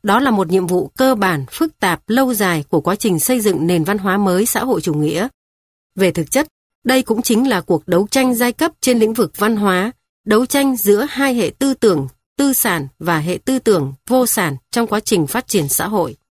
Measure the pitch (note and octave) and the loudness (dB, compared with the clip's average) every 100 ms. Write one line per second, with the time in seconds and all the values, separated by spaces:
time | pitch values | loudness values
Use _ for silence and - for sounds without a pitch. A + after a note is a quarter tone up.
0 | G3+ G#3+ C#4 G#3+ E3+ F#3+ F3+ F3+ C#3 - | 0 2 2 0 2 0 0 -2 -2 0
1 | C4 A#3+ F#3+ D3+ C3 - D#4+ - F#3+ E3 | 2 2 0 -2 -6 -4 -4 -2 -2 -2
2 | - A#3 C4 G#3+ F#3+ E3 C#3+ E3 F3 G3 | -2 0 0 0 0 -2 -2 -2 0 -2
3 | A3+ E3 - B3+ G#3 F#3 E3+ F3+ D#3+ G#3 | 0 0 0 0 0 0 0 0 0 -2
4 | F#3+ G3 G3 F3+ A#3 A3+ B3+ F#3 E3+ D3+ | -2 0 2 0 0 -2 -2 -2 -2 -2
5 | D3+ D#3+ B3 _ _ _ _ _ _ - | -2 -2 -6 _ _ _ _ _ _ -2
6 | F#3 E3+ D3+ C4 D4+ _ _ _ A#3 C4 | 0 0 -2 -2 -2 _ _ _ 0 0
7 | B3+ A3 B3 A3+ C4+ F#3+ - E3 - F3 | 2 -2 0 2 2 0 0 -2 2 0
8 | G#3 C4+ B3+ A#3 A#3+ - E4 - - A#3+ | 2 0 0 2 0 0 -4 -2 0 2
9 | A3 A3+ E3+ - G#3 A3 G3+ F#3 G#3+ - | 2 0 -2 0 0 2 0 0 -2 -8
10 | _ _ - A#3+ B3 C#4 C#4 B3 G3+ G#3 | _ _ 0 0 2 0 0 0 2 2
11 | D4 B3+ C#4 A#3+ F3 - C#4 C4 A3 D#3 | 2 -2 -2 0 -2 -2 -2 2 2 2
12 | C3+ _ _ - C#4 B3+ A3+ E3+ C#3 - | -2 _ _ -2 0 0 -2 -2 -6 -8
13 | D#3+ D#3+ D#3+ F3+ - C4 A#3 F#3 C3+ C3+ | -2 -2 -2 -4 -2 0 2 2 0 -6
14 | - B3+ B3 - F3 C3+ - A#3+ A3+ G#3 | 0 0 2 0 -2 -4 -6 -4 -2 -2
15 | - F#3 D3 A#3 - G3 C#3+ - F3 G#3 | 0 0 0 -4 -2 -2 -2 -2 -2 -2
16 | D#3 - _ | -4 -8 _